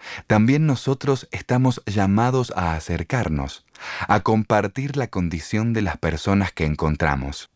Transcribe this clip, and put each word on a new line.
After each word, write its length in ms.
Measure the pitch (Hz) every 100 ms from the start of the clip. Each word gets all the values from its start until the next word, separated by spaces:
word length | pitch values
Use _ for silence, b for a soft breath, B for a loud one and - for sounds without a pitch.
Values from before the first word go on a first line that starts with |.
| B B B
también 400 | 110 113 147 156
nosotros 600 | 127 - 135 143 135 -
estamos 500 | - - 127 127 120 -
llamados 680 | 101 98 101 123 131 120
a 220 | - 87 80
acercarnos, 920 | - 82 82 127 90 73 67 - _ B B B B
a 100 | 104
compartir 800 | - 110 107 107 98 135 139 139
la 100 | 120
condición 640 | 98 87 80 - 107 117
de 120 | 113
las 140 | 98 80
personas 540 | 85 78 - 98 92
que 140 | - 78
encontramos. 840 | 76 80 76 80 69 69 - -